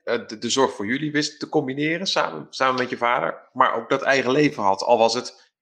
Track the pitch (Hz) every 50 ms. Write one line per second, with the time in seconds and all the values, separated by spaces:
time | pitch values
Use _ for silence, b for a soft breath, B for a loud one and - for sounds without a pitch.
0 | - - 120 113 107 - 117 107 120 117 113 135 135 135 - - 101 104 123 143
1 | 156 151 147 147 147 - - - 151 - - 156 139 131 135 143 147 156 165 175
2 | 196 - - 170 156 - 165 151 143 - - - 135 131 127 127 127 123 135 110
3 | 120 120 123 143 165 - - - - _ - 127 131 113 - 117 117 - 139 127
4 | - - 135 135 120 123 131 147 151 139 - - 104 98 98 - - - 120 113
5 | 113 113 113 123 120 - - _ _ _ _ _